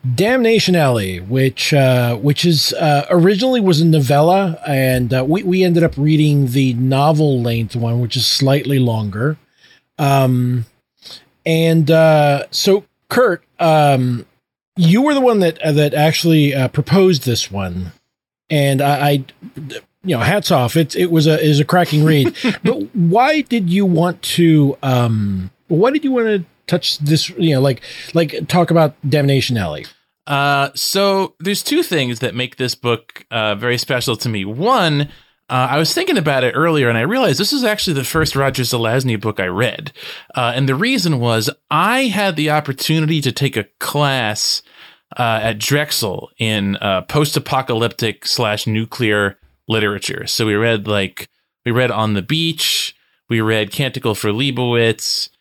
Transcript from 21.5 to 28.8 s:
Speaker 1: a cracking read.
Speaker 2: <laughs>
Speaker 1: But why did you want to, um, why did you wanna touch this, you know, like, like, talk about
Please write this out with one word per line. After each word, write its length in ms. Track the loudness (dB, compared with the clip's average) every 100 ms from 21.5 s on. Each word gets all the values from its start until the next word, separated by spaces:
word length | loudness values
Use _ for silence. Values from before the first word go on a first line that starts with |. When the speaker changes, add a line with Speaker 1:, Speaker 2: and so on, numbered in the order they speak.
| 2
Speaker 1:
a 60 |
cracking 400 | 2 2 2 2
read. 300 | 4 4 2 0 -4
Speaker 2:
<laughs> 140 | -2
Speaker 1:
But 320 | -2 -2 -4
why 460 | 0 2 2 2 0
did 260 | 0 -2 0
you 160 | 0
want 380 | 2 2 0 -2
to, 560 | -6 2 4 6 4 0
um, 680 | 0 0 2 0 -2 -4 -8 _ _
why 240 | 0 2
did 140 | 0
you 80 | -2
wanna 320 | 0 0 -2 -4 _ -4
touch 300 | -4 -2 -4
this, 300 | 0 0 -2
you 240 | -2 0
know, 60 | 2
like, 220 | 0 -2 -10 -18 -4
like, 320 | -2 -2 -4 -2
talk 240 | 0 2
about 240 | 2